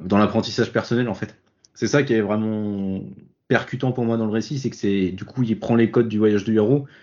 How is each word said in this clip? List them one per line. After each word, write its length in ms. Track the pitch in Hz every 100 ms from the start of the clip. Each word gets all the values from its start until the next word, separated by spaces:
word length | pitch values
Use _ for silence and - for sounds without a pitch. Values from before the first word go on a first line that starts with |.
dans 180 | 90 101
l'apprentissage 540 | 101 110 - - 107
personnel, 360 | 113 - 120 120
en 60 |
fait. 220 | 95 107 - _ _ _
C'est 120 | - 110
ça 160 | 143
qui 120 | 139
est 60 | 113
vraiment 800 | 101 107 110 107 104 101 98 95 - - - _ -
percutant 440 | 123 - 127 131
pour 120 | 123
moi 120 | 117 117
dans 100 | 110
le 60 |
récit, 260 | 110 107 139
c'est 120 | 123
que 60 | -
c'est, 360 | 101 98 92
du 120 | 95
coup, 180 | - -
il 140 | 113 107
prend 160 | - 117
les 140 | 113
codes 180 | 123 113
du 100 | 107
voyage 260 | 107 104
du 100 | 107 110
héros, 300 | 107 143 139 -